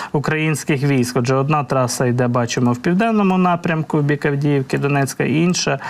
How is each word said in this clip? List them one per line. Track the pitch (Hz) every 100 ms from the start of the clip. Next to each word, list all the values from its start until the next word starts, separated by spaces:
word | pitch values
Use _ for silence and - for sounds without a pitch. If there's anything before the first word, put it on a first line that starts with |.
| -
українських | 151 143 156 156 147 - 143
військ. | 143 135 120 -
Отже, | 123
одна | 131 139 156
траса | 131 139 123 - 127
йде, | 120 123
бачимо, | 123 117 - 123
в | 120
південному | 175 180 226 214 196 185
напрямку, | 180 170 170 160 151 156
в |
бік | 143 143 156
Авдіївки, | 143 147 143 131 139
Донецька, | 143 143 135 -
інша | 139 151 175 175 - 139